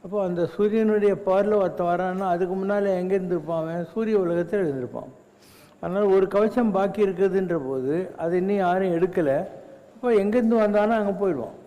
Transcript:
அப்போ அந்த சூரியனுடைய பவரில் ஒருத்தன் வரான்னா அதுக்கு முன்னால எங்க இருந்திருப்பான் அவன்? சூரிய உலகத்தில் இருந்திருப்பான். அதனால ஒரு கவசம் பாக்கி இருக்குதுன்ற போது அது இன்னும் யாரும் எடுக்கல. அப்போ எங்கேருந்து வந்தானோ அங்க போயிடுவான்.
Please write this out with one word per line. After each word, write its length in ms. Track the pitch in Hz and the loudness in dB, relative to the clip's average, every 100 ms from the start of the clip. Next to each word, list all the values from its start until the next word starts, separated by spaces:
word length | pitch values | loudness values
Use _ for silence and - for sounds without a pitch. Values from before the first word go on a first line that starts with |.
அப்போ 120 | 185 202 | -6 -4
அந்த 240 | 180 175 165 - | -2 -2 -2 0
சூரியனுடைய 560 | 208 220 220 214 202 196 196 | 0 2 2 4 2 2 2
பவரில் 280 | 190 202 208 | 2 4 2
ஒருத்தன் 300 | 185 - 175 | 2 0 -2
வரான்னா 400 | 175 185 185 190 | 0 -2 -2 -2
அதுக்கு 240 | 175 180 190 | 0 0 -2
முன்னால 340 | 196 202 202 180 | 0 0 0 0
எங்க 120 | 185 196 | 0 -2
இருந்திருப்பான் 440 | 185 175 151 165 | 0 -4 -2 -4
அவன்? 240 | 160 170 170 | -4 -6 -6
சூரிய 240 | 220 220 214 | -4 0 2
உலகத்தில் 400 | 180 170 170 208 | 2 0 0 -2
இருந்திருப்பான். 500 | 175 135 123 120 120 - - _ - - - _ | -2 -2 -6 -8 -12 -20 -20 _ -20 -20 -20 _
அதனால 260 | 170 190 208 190 | -6 0 4 4
ஒரு 120 | 190 | 4
கவசம் 400 | 196 214 214 226 190 | 2 2 2 2 2
பாக்கி 280 | 196 196 202 | 0 0 0
இருக்குதுன்ற 560 | 180 196 185 185 170 135 | 2 0 2 0 -2 -2
போது 240 | 135 131 160 185 - | -4 -2 -2 -4 -6
அது 100 | 165 180 | -2 0
இன்னும் 200 | 190 202 180 | 0 0 2
யாரும் 320 | 180 190 170 | 2 0 0
எடுக்கல. 420 | 180 180 151 139 185 - - - - | 0 0 0 0 -2 -12 -20 -20 -20
அப்போ 160 | - 247 220 | -6 0 2
எங்கேருந்து 380 | 202 233 226 233 | 2 2 2 2
வந்தானோ 360 | 208 208 214 226 | 2 2 2 2
அங்க 160 | 202 185 | 0 -2
போயிடுவான். 320 | 196 147 110 - | -2 -2 -6 -12